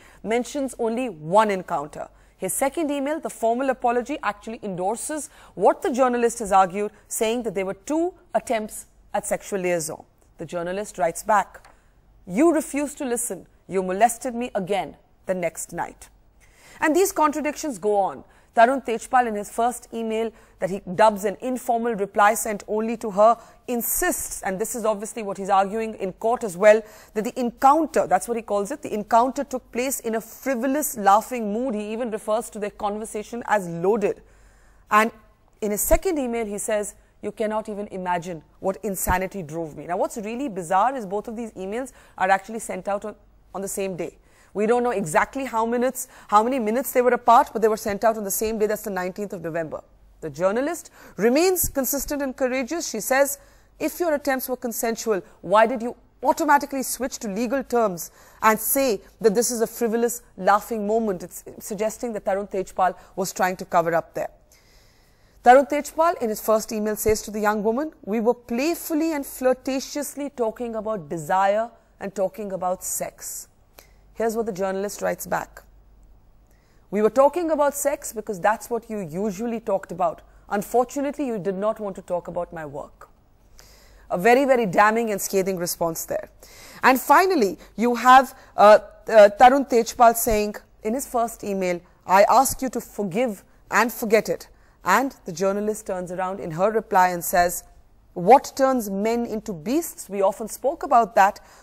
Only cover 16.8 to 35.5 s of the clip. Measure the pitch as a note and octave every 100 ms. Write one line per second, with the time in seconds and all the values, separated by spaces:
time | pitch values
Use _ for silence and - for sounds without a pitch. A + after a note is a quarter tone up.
16.8 | D#4+ D4+ F#4+ - D4+ D4+ D4 D4 D#4 G#3+
17.8 | G#3 G3+ F#3 C3+ - _ _ - A#3 C4+
18.8 | B3 A3+ - B3 A#3+ G#3 G3+ - A#3 A#3
19.8 | - A3+ A3+ A3 A3+ - _ _ F#3 F#3+
20.8 | - F#3 A3 G3+ G3+ F#3 B3+ B3+ - A#3
21.8 | A#3 G#3+ G3 G#3+ G3+ A3 A#3 G#3 - G#3+
22.8 | A3+ A3+ A3+ F#3+ G#3+ A3+ - - - A#3+
23.8 | - - F4+ - - - - F#3+ A3 B3
24.8 | G#3+ G3+ G#3+ - G3+ G3 G3 G3 G3 A3
25.8 | A3 G#3+ F#3+ - A3 A#3 A#3 E3+ G#3+ G#3+
26.8 | A3 - - G#3+ G#3+ B3+ A#3+ - C4+ D4+
27.8 | D#4+ G#3+ D3 F3+ - A#3 G#3 G3+ G3+ D4+
28.8 | - G#3+ G3+ A#3 B3+ C4 C#4 B3+ - A#3
29.8 | C4 - A3+ A3 - - C4 B3+ C4+ C4+
30.8 | D4 A3+ G3 G3+ A3 B3+ G#3+ G#3 C4 G#3
31.8 | G#3+ A3 B3 G#3 A3 G#3+ A3+ G#3+ G#3 -
32.8 | G#3+ G#3 A3 A3 G#3 A#3 - G#3 F3 E3+
33.8 | F3 A3+ G3 - - _ _ _ _ _
34.8 | _ G#3+ A3 - _ _ _